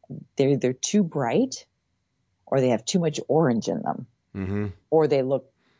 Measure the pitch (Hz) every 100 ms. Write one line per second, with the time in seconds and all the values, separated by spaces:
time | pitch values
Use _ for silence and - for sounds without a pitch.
0 | - 147 - - 135 139 127 127 - 208
1 | 175 151 123 151 262 - - _ _ _
2 | _ _ _ _ - 135 127 113 - 185
3 | 165 151 - 147 156 117 - 82 - -
4 | 127 _ _ 101 92 101 104 - _ 156
5 | 151 143 131 135 - _ _ _